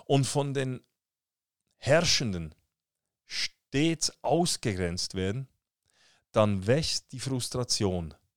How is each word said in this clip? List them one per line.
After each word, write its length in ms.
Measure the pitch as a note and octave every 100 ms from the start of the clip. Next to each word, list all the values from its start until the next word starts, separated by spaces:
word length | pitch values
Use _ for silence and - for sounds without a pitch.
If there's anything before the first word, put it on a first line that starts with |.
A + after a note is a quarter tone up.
| -
und 200 | C#3 C3
von 280 | - C#3+
den 280 | C#3 C3 B2+ - _ _ _ _ _ _ _ _ _
Herrschenden 800 | - D#3 F3+ - B2 F2+ D#2+ - _ _ _ _ _ _ _
stets 840 | - - - _ C3+ D#3+ E3 - -
ausgegrenzt 920 | A#2+ D#3 F3 - B2 F#2 F2+ F2 -
werden, 340 | F#2 F#2 A2+ C3+ _ _ _ _ _ _ _ _
dann 360 | A#2 G#2+ G2 F#2+
wächst 460 | C#3 - - -
die 80 | C3
Frustration 920 | C3+ C3 - B2+ A#2+ - G2+ F2+ D#2+ - _